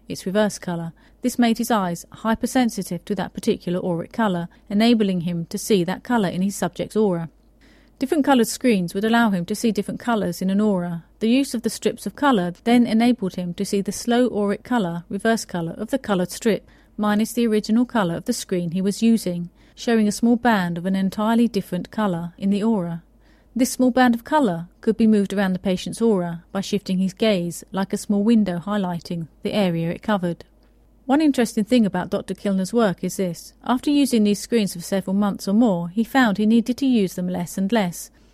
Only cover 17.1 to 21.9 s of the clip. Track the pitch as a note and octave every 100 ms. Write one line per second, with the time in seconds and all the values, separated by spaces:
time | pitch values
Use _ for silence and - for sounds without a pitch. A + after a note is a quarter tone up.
17.1 | G#3 A3 - A#3 G#3+ G#3 A3 B3 A#3 F3+
18.1 | E3 G3 A#3 - F3+ F3 F3+ F#3+ G3 A3+
19.1 | A3+ F3+ F3 F3 - - - - A3+ G#3
20.1 | G#3 A#3 A#3+ A#3+ G#3+ F3 E3+ F3+ F#3+ F#3+
21.1 | G#3+ G#3+ A#3 A#3 G3+ - F3+ -